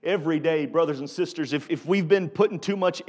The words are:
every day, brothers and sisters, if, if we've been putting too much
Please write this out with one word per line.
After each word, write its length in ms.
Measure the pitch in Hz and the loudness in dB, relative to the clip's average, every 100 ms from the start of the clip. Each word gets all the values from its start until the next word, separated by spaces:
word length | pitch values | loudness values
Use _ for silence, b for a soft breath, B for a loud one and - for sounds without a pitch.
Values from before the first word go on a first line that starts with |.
every 360 | 160 190 156 156 | 0 0 2 0
day, 260 | 160 156 143 | 2 0 0
brothers 360 | 160 165 139 | 2 2 0
and 80 | 143 | -6
sisters, 420 | - 175 165 139 | -4 -4 -2 -2
if, 180 | 147 - | -2 -2
if 160 | 160 147 | -6 0
we've 220 | 196 165 | 0 4
been 220 | 196 175 | 2 2
putting 320 | - 208 180 | 0 0 0
too 160 | - 202 | -4 0
much 240 | 185 180 | 0 -2